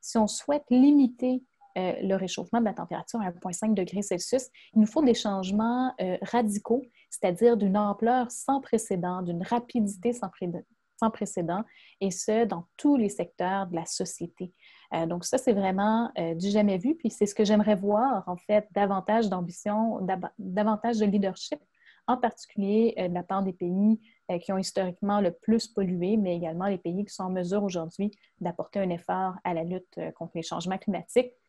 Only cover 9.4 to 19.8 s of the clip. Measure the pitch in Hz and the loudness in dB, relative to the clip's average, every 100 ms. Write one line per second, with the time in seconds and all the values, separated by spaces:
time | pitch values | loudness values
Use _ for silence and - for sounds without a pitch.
9.4 | 185 240 240 247 208 202 233 240 190 - | -2 -2 -2 -2 -2 0 -4 -4 -8 -6
10.4 | 180 170 - _ _ - 226 220 196 - | -6 -6 -12 _ _ -2 -2 0 -6 -4
11.4 | 165 180 233 - - _ 196 180 - 220 | -2 -4 -6 -14 -20 _ -4 -4 0 2
12.4 | 233 180 - - 294 285 208 - 175 - | 2 -2 -8 0 2 4 2 -2 -8 -4
13.4 | 180 196 190 170 165 - 185 - 170 _ | -2 -2 -2 -6 -6 -6 -6 -6 -12 _
14.4 | 185 _ - - _ 165 165 175 - 262 | -14 _ -20 -20 _ -4 -2 -4 -2 -2
15.4 | 262 202 190 190 208 220 233 - 165 165 | 2 2 2 2 2 2 0 -2 -4 -2
16.4 | 196 208 208 185 233 320 226 - 208 - | 0 4 4 2 0 -2 -4 0 -2 2
17.4 | 208 214 214 208 202 208 262 220 180 180 | 4 4 4 2 2 2 2 0 -4 -10
18.4 | - 208 208 - 202 196 180 220 220 190 | 2 0 2 0 0 0 2 2 2 0
19.4 | 175 175 208 208 | -4 -6 -4 0